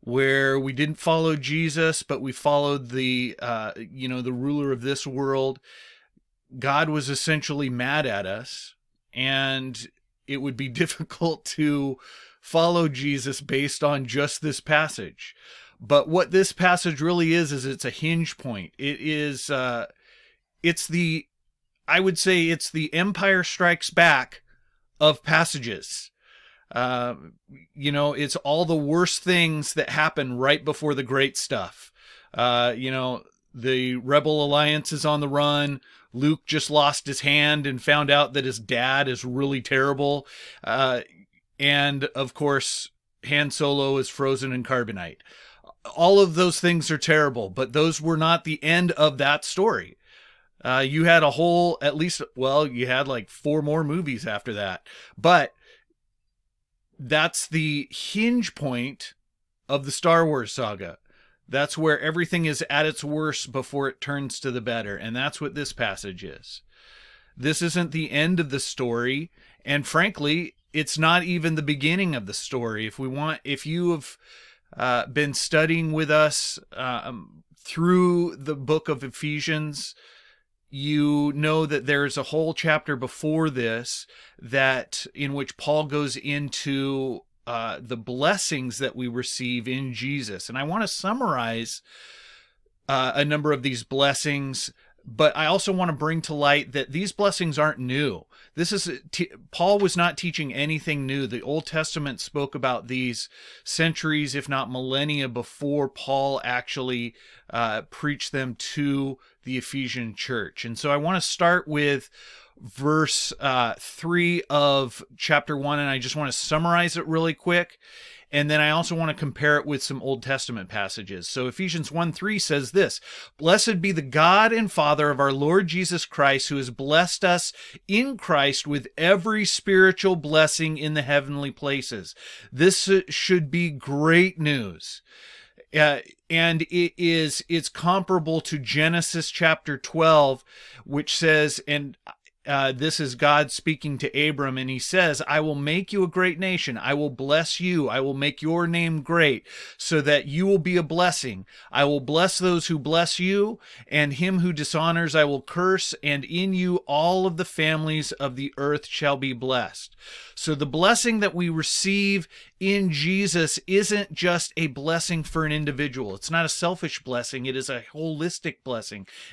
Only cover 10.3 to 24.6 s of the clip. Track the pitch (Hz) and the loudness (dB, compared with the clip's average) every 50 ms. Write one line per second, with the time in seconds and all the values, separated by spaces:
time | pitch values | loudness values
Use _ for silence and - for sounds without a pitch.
10.3 | 139 135 135 - 123 113 139 127 117 151 165 - - - 160 - - - 170 170 | -8 -6 -6 -6 -6 -6 -8 -6 -2 -2 -2 -2 -2 -8 -10 -10 -6 -2 -2 -2
11.3 | 156 - - - - 160 151 147 143 143 139 139 131 - - - - - - - | -2 -4 -8 -10 -2 0 0 2 2 0 -2 -4 -6 -8 -12 -20 -20 -20 -20 -20
12.3 | _ _ _ - - 165 165 170 175 170 170 151 131 123 139 147 143 135 120 139 | _ _ _ 0 2 4 4 4 4 2 2 0 0 -2 -2 -2 -2 -2 -4 -6
13.3 | 135 - 143 - 139 135 143 139 - - 156 143 143 139 131 113 113 143 147 143 | -8 -8 -6 -4 -2 -2 -2 -2 -2 0 0 0 0 0 -4 -4 -2 -2 -2 -2
14.3 | - - 156 151 131 - - - 156 151 156 147 - - 98 80 - - - - | -4 -4 -4 -4 -6 -4 -2 2 2 2 2 0 -4 -10 -12 -12 -12 -16 -18 -20
15.3 | - _ - - - - - - _ - 113 104 143 143 - 156 165 185 165 - | -20 _ -20 -20 -20 -20 -20 -20 _ -12 0 4 4 4 4 4 2 2 2 4
16.3 | 180 190 190 - - - 180 180 180 175 - 175 151 131 156 170 180 175 165 160 | 4 2 2 2 0 2 4 4 4 4 0 -4 -2 0 0 0 2 2 2 4
17.3 | 165 170 165 139 143 131 127 135 131 - - 123 - - 156 160 170 165 160 - | 4 2 2 0 -2 -6 -6 -6 -8 -6 -6 -8 -6 -4 -2 0 0 0 -2 -4
18.3 | - - - 127 110 98 85 - _ - 139 143 143 - 120 156 151 151 147 147 | -6 -10 -10 -8 -8 -8 -10 -12 _ -6 -6 -6 -6 -4 -4 -4 -2 -2 -2 -4
19.3 | 139 127 - - 143 131 127 127 120 117 - - - _ _ _ - _ _ _ | -6 -6 -6 -4 -2 -2 -2 -2 -2 -4 -6 -8 -14 _ _ _ -20 _ _ _
20.3 | _ _ _ _ _ - - 170 165 - - - 160 175 170 160 160 160 - _ | _ _ _ _ _ -2 -2 0 0 0 -4 -4 -2 0 0 0 -2 -4 -8 _
21.3 | _ _ _ _ _ _ _ _ _ _ - - 156 180 190 190 170 - - 190 | _ _ _ _ _ _ _ _ _ _ -2 2 2 4 4 2 2 2 2 2
22.3 | 185 175 165 165 170 - - - - 160 156 - 151 170 185 208 190 170 196 196 | 4 4 4 2 0 -2 -4 -6 -4 -4 -4 -2 0 0 0 0 0 0 2 4
23.3 | 190 185 170 - - - 180 175 175 - - - - 170 170 165 147 131 127 - | 4 4 2 -2 0 2 4 4 4 2 -2 -2 4 6 6 6 6 4 0 -4
24.3 | - - _ _ _ _ | -12 -20 _ _ _ _